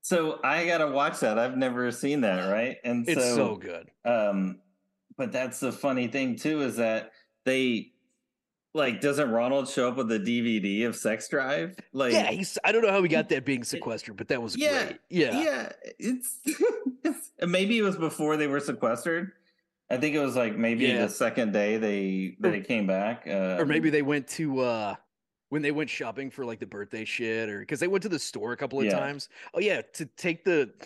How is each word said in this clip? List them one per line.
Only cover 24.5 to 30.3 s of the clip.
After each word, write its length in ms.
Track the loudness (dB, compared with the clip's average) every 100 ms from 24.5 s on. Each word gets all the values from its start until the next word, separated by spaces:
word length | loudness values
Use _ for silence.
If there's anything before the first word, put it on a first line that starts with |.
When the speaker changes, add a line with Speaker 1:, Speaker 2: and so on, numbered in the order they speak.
| 0
Speaker 2:
uh, 360 | 0 0 -2 -6 _ _ _ _ _
when 120 | -2
they 100 | -2
went 160 | -2 -4
shopping 440 | -4 -6 -6 -10
for, 140 | -8 -8
like, 140 | -6
the 60 | -10
birthday 400 | -10 -10 -8 -6
shit, 420 | -4 -2 -2 -2
or 160 | -6
'cause 160 | -6 -2
they 80 | 0
went 140 | 0
to 80 | 0
the 80 | -4
store 360 | -4 -6 -6
a 40 | -4
couple 220 | -4 0
of 60 | 2
Speaker 1:
Yeah. 120 | 2
Speaker 2:
times. 320 | 0 -6 -12 -16 -8
Oh 60 | -2
yeah, 240 | 0 0 -4
to 140 | -10 -12
take 360 | -6 -4